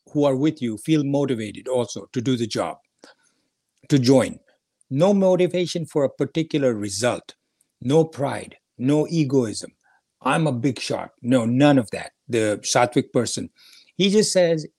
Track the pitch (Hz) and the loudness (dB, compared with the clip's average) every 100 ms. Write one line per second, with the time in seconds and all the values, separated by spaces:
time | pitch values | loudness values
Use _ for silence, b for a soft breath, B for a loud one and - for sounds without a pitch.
0 | _ 147 143 131 156 151 120 107 - 156 | _ 0 2 2 0 -2 -6 -6 -2 0
1 | 139 139 139 117 107 110 120 127 117 104 | 0 0 -2 -4 -6 -10 -4 -4 -4 -8
2 | 98 131 120 123 113 113 85 - _ _ | -10 -6 -2 -2 -2 -4 -6 -8 _ _
3 | b b b b _ _ _ _ - 143 | b b b b _ _ _ _ 0 2
4 | 123 135 110 - _ _ _ _ - 135 | 4 4 2 -6 _ _ _ _ -8 2
5 | 185 202 190 185 180 180 175 175 151 156 | 2 4 2 2 0 0 -4 -6 -6 -2
6 | 135 - 139 160 160 151 135 110 104 95 | -2 -2 -6 -4 -4 0 0 0 -6 -4
7 | 120 101 - - _ _ _ _ 120 156 | -2 -4 -10 -20 _ _ _ _ 0 2
8 | 160 - 135 110 - - _ - 127 151 | 0 -2 -6 -6 -12 -20 _ -6 0 0
9 | 151 165 139 135 113 98 - _ _ _ | 0 0 2 2 0 -4 -12 _ _ _
10 | _ _ - - 156 123 135 120 - 110 | _ _ -2 0 0 0 -2 -4 -6 -8
11 | 87 _ 120 131 113 123 147 139 107 - | -8 _ 0 0 2 4 6 6 2 -8
12 | - _ - 117 110 104 - 127 123 143 | -12 _ -4 -2 0 -2 0 2 2 2
13 | - 131 110 - 90 b b b b b | 0 -2 -2 -6 -10 b b b b b
14 | 196 214 208 190 175 165 147 | 2 2 2 2 2 0 -6